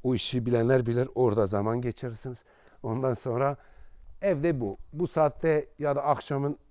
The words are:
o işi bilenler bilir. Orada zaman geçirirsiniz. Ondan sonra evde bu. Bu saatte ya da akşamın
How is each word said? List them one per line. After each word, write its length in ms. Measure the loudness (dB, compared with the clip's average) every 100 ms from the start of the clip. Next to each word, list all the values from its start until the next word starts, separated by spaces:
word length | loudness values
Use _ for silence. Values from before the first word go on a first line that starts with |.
o 120 | 0 0
işi 300 | 0 -2 2
bilenler 400 | 2 4 4 4
bilir. 240 | 0 0 2
Orada 300 | 2 4 2
zaman 360 | 2 0 -2
geçirirsiniz. 640 | -4 -6 -10 -10 -12 -14 -18 _ -20 -12
Ondan 300 | -6 -2 0
sonra 440 | -2 -2 0 0 -2 -14 -20 -20 -20 -20 -4
evde 380 | 0 2 0 0
bu. 180 | -2 -6 -12
Bu 140 | -4 -2
saatte 600 | 2 2 2 2 2 -2 -4
ya 160 | -2 0
da 80 |
akşamın 540 | 0 0 -2 -2 -2 -6 _